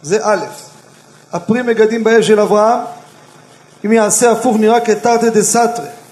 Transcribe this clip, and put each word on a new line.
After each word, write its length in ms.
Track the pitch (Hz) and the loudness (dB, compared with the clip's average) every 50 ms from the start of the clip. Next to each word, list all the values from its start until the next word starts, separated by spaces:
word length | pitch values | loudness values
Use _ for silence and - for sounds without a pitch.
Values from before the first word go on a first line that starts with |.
זה 180 | - 147 185 214 - | -4 -4 -4 -2 0
א'. 220 | 208 214 190 - - - - - - - - - - - - _ - - - - _ - | -2 -2 -2 -4 -10 -14 -18 -20 -20 -20 -20 -20 -20 -20 -20 _ -20 -20 -20 -20 _ -10
הפרי 280 | 170 175 - 220 247 | -10 -4 -2 -2 -2
מגדים 420 | 247 240 226 196 220 220 226 233 220 | 0 -2 0 2 2 2 2 -2 0
באש 240 | 220 226 233 190 165 | 2 2 2 4 4
של 120 | 214 208 | 2 2
אברהם, 400 | 208 190 202 208 208 220 240 - - - - - - - - - - - - - - - - - - _ _ _ - | 2 2 2 2 2 2 0 -2 -4 -10 -14 -18 -20 -20 -20 -20 -20 -20 -20 -20 -20 -20 -20 -20 -20 _ _ _ -4
אם 60 | 208 | 0
יעשה 400 | 220 226 214 208 - - 247 240 | 2 2 2 2 0 2 2 2
הפוך 260 | 220 226 - 254 226 220 | 2 2 0 -2 0 2
נראה 220 | 220 214 233 240 | 2 2 2 2
כתרתי 500 | 233 226 214 208 - 240 240 226 233 233 | 2 0 -2 0 0 0 0 2 0 0
דסתרי. 580 | 220 214 202 - - - 202 - - - - - - - - - | 0 0 0 0 0 0 0 0 -2 -6 -10 -12 -16 -20 -20 -20